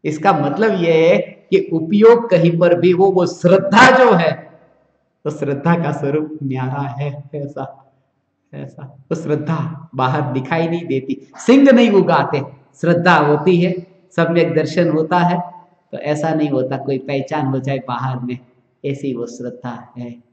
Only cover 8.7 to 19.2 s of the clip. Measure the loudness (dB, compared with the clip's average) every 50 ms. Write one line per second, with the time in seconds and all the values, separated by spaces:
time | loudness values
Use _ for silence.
8.7 | -16 -18 -20 -20 -20 -20 -10 _ -8 -8 -4 -4 -4 -4 -4 -4 -4 -4 -4 -8
9.7 | -8 -12 -16 -14 -6 -4 -4 -2 -2 -2 -4 -4 -4 -6 -6 -4 -4 -4 -2 -2
10.7 | -4 -6 -6 -6 -6 -6 -6 -6 -10 -12 -12 _ _ -6 2 4 6 6 8 6
11.7 | 6 6 6 6 4 4 4 4 2 0 0 0 -2 -4 -6 -6 -14 -20 _ _
12.7 | _ _ 0 0 0 2 4 4 4 4 4 2 0 2 2 2 2 4 2 0
13.7 | -2 -4 -10 _ _ _ _ _ _ -2 -2 0 2 2 2 2 0 -2 -2 -2
14.7 | 0 0 0 0 0 -2 -2 0 0 0 0 0 0 -2 -6 -8 -14 -20 -20 _
15.7 | _ _ _ _ -16 -10 -6 -6 -4 -2 -2 -2 -2 -2 -2 -2 -2 -2 -2 -4
16.7 | -6 -8 -6 -6 -6 -6 -6 -6 -6 -6 -4 -4 -6 -4 -4 -4 -4 -4 -4 -4
17.7 | -6 -6 -6 -8 -8 -6 -6 -6 -6 -6 -8 -8 -10 -10 _ _ _ _ _ _
18.7 | _ _ -8 -8 -8 -6 -6 -8 -6 -6